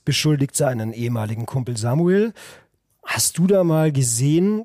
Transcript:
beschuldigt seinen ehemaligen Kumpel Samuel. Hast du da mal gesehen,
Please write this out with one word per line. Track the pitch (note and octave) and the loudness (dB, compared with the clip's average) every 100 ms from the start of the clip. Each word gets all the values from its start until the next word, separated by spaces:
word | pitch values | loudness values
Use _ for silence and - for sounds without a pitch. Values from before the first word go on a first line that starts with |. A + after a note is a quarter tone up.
beschuldigt | - C3+ D3+ D3 C#3 - | -4 0 2 0 0 -2
seinen | C#3+ A#2+ A2 | -2 -2 -4
ehemaligen | A2+ A#2+ A#2+ G#2+ A2 | -4 -4 -2 -4 -6
Kumpel | A#2 C3+ B2 A#2 | -6 -6 -4 -4
Samuel. | A#2 C#3 F3 G3 A3+ - - - _ _ _ _ | -2 0 2 2 0 -4 -18 -20 _ _ _ _
Hast | - - - - | -8 -4 -2 0
du | F#3 | 2
da | G3 | 4
mal | E3+ D#3+ D#3 | 4 2 2
gesehen, | C#3 B2 A#2 C#3 D#3+ G3 G#3+ | 2 0 0 2 2 2 0